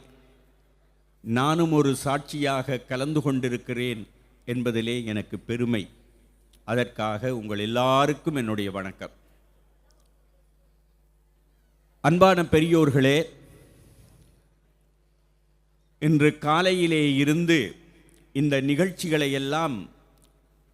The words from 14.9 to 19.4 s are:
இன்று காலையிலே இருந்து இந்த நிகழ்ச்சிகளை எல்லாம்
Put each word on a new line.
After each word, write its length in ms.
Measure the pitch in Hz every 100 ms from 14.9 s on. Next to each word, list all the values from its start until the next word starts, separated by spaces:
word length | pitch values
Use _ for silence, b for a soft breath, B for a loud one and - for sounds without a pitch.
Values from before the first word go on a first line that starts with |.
| _ _ _ _ _ _ _ _ _ _ _
இன்று 280 | 151 156 151 147 147
காலையிலே 560 | 156 185 185 170 160 147 135
இருந்து 420 | 143 156 170 160 95 - - _ _ _ _ 139
இந்த 240 | 147 135 139
நிகழ்ச்சிகளை 580 | 143 190 180 175 151 139
எல்லாம் 440 | 135